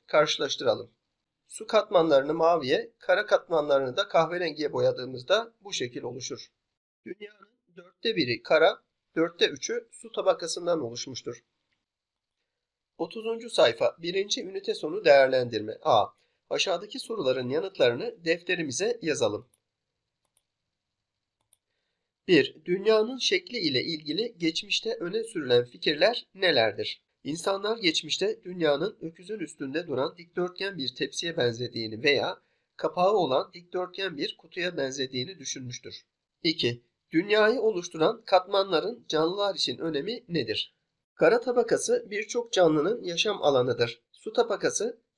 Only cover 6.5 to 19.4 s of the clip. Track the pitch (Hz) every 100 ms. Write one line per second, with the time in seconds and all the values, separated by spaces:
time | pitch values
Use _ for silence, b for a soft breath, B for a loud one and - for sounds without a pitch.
6.5 | _ _ _ _ _ - 190 208 208 _
7.5 | _ _ 185 175 _ 233 185 123 117 -
8.5 | 156 170 - _ _ _ 160 170 - 240
9.5 | - - 233 - - 220 - 190 190 165
10.5 | 180 175 165 117 117 135 123 - 120 _
11.5 | _ _ _ _ _ _ _ _ _ _
12.5 | _ _ _ _ - 165 226 220 226 233
13.5 | - 135 - - - 170 190 208 - 190
14.5 | - - 208 156 190 165 139 135 131 123
15.5 | 110 107 107 156 113 98 - _ _ _
16.5 | 143 196 180 208 269 - 226 135 131 123
17.5 | 147 190 - 127 120 233 - 165 170 -
18.5 | 175 151 120 208 240 165 127 110 101